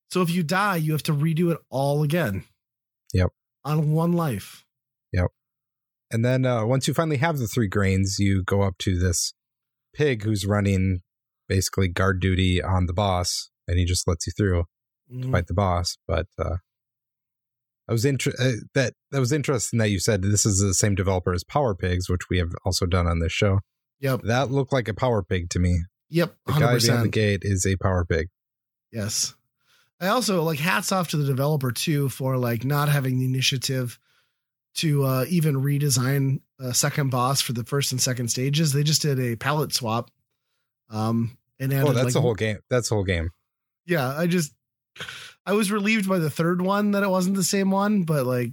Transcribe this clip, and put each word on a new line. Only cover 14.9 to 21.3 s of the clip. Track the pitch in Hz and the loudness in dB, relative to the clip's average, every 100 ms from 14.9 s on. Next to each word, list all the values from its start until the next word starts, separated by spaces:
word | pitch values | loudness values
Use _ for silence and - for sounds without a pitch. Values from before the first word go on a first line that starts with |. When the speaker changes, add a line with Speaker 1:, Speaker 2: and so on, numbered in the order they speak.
| _ _ | _ _
Speaker 2:
to | 127 | -10
Speaker 1:
Mm-hmm. | 127 | -2
Speaker 2:
fight | 92 87 | -2 0
the | |
boss. | 90 98 87 87 - - | 0 0 0 -2 -8 -4
But, | 82 87 - | -4 -4 -6
uh, | 82 87 - _ _ _ _ _ _ _ _ _ _ _ - | -4 -6 -8 _ _ _ _ _ _ _ _ _ _ _ -4
I | |
was | 113 | 0
inter-, | 131 135 - - | 0 0 -2 0
uh, | 127 110 - | 0 0 -2
that, | - 123 - _ | -2 -2 -4 _
that | 139 | -2
was | 123 | 0
interesting | 151 135 131 - 117 | 0 0 -2 -2 0
that | 107 | 2
you | 98 | 2
said | - 104 | 2 0
this | 98 104 | 2 2
is | 110 95 | 2 2
the | 101 | 2
same | 92 110 | 2 2
developer | 98 95 92 95 | 2 2 0 0